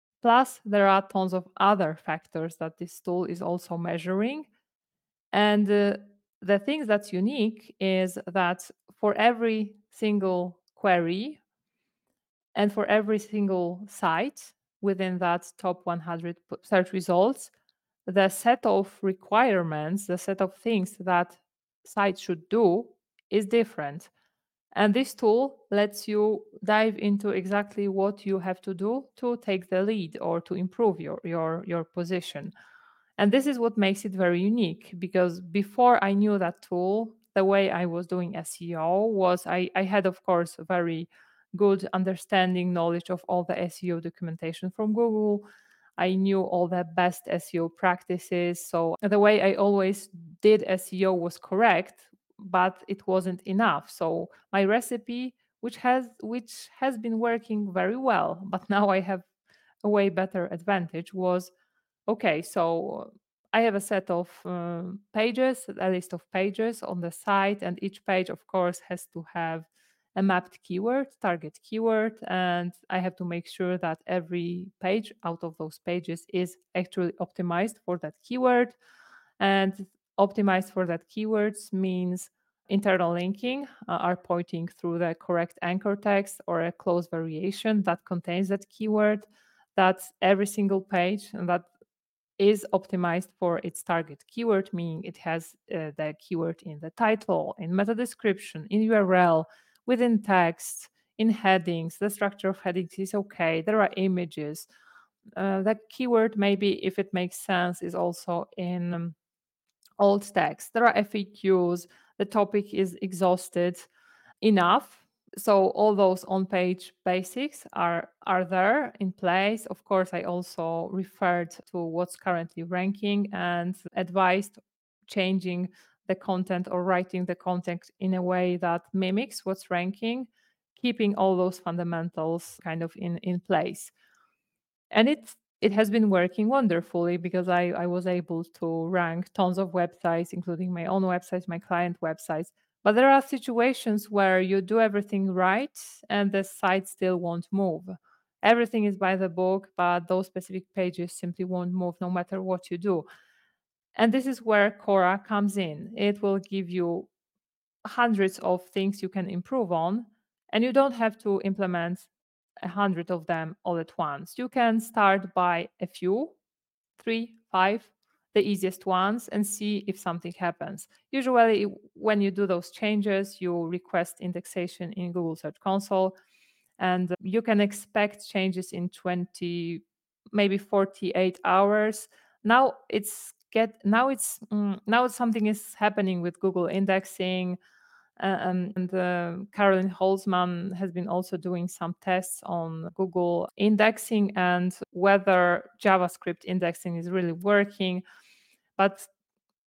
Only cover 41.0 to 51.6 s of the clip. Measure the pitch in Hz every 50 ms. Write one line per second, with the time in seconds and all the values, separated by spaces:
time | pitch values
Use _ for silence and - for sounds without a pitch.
41 | 175 - _ _ _ _ _ _ _ _ - 180 208 202 196 185 196 - - 190
42 | 185 190 190 - - - 208 190 185 185 185 180 180 180 180 170 165 170 170 170
43 | - - 180 175 - - 175 180 175 175 180 - 180 175 - - 185 180 170 165
44 | 165 170 - - 175 165 165 - - 165 160 - - 185 - - 214 214 214 226
45 | 233 233 220 214 214 208 208 208 208 - - - _ _ _ _ _ _ - -
46 | 180 185 190 190 190 196 196 190 185 - - 180 180 170 185 180 180 165 165 180
47 | 180 180 180 - - - - 175 - - - 170 165 165 165 - - 185 175 180
48 | - - 180 175 - - 180 175 175 175 175 170 - - - 165 165 165 - -
49 | - 202 208 202 208 208 214 208 - 196 196 - 196 202 202 196 190 190 196 196
50 | - - - 170 170 160 - - - 214 214 208 - - 190 185 - - 190 180
51 | 190 190 190 180 165 175 - - - - 190 196